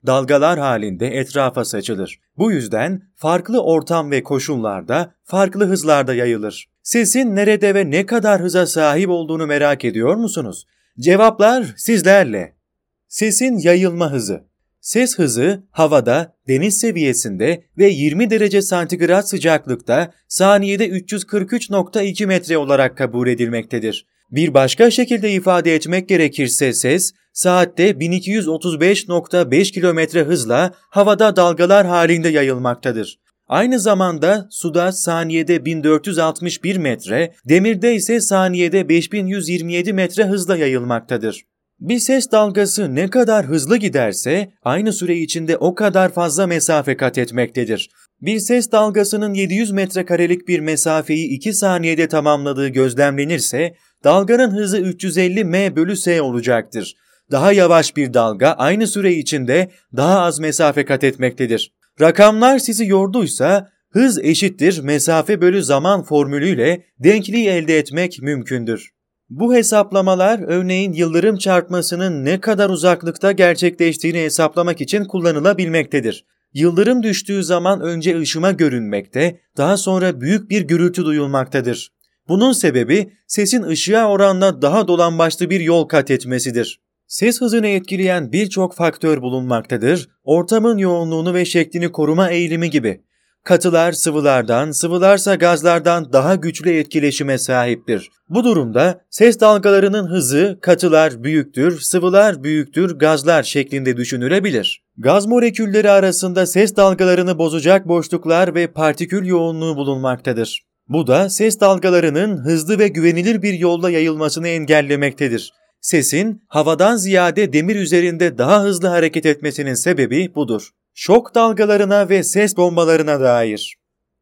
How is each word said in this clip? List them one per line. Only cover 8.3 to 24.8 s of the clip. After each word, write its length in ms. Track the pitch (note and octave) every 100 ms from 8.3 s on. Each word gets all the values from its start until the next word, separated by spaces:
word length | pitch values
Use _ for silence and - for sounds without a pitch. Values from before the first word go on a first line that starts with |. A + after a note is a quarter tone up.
| G3
hıza 260 | F3 E3+ F3
sahip 420 | D#3+ D3+ D3 F#3+
olduğunu 380 | F3 D#3 D#3+ D#3
merak 380 | D3 C#3+ C#3+
ediyor 300 | A#2+ A2 A#2+
musunuz? 520 | G#3 A3+ - A#2 - - _ _ -
Cevaplar 720 | C3+ G3 A3 A3 G#3 C4 F#3 -
sizlerle. 800 | - A3+ E3+ G3 D3+ G#2 E2 _ _ _ _ _ _
Sesin 500 | - A3 G#3 B3+ A3+
yayılma 540 | D#3+ F3 F#3 E3+ E3
hızı. 340 | C#3 G2+ F#2 - _ _ _
Ses 380 | - A3 B3 -
hızı 440 | D3+ A#2 D3 G3 -
havada, 680 | - D#3 D3 A#2 C3+ E3 _ -
deniz 300 | C3 G3 G3
seviyesinde 840 | A#3 E3+ D3 - A2+ F#2 A#2+ E3+ _ -
ve 100 | G3+
yirmi 420 | D#3 D3 D#3 A#3
derece 320 | A3 G#3 G3
santigrat 680 | G3 F3+ E3+ F3+ E3 F#3 G3
sıcaklıkta 840 | F#3 D#3+ D3+ C#3 A#2+ - B2+ E3+ _ _
saniyede 600 | - F#3+ G3+ G3 G3 A3
üç 240 | F#3+ F#3
yüz 120 | G#3
kırk 280 | - G#3 F#3
üç 180 | A#3+ A#3
nokta 320 | G3 F3+ A3
iki 240 | G3 F3+ G#3
metre 320 | F#3 F3+ D#3+
olarak 400 | C#3 C#3 C3 B2+
kabul 300 | C3 A#2+ B2
edilmektedir. 800 | A#2+ A#2 A#2 G#2+ A#2+ A2 G2+ - _ _
Bir 240 | C3+ E3
başka 360 | C3+ C3 -